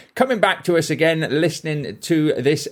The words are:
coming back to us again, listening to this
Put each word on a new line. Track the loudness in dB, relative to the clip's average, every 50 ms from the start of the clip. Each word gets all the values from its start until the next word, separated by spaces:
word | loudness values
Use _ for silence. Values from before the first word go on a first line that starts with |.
| -20 _ -2
coming | 0 0 0 2 2
back | 2 2 0 0 0
to | 0 2 2
us | 2 0
again, | 0 0 2 2 2 0 -2 -2
listening | 0 0 0 0 -2 -4 -6 -6 -6 -4 -6 -8 -10 -8
to | -4 0 0 2 2 2 0
this | 0 2 2 2 0 -2 -4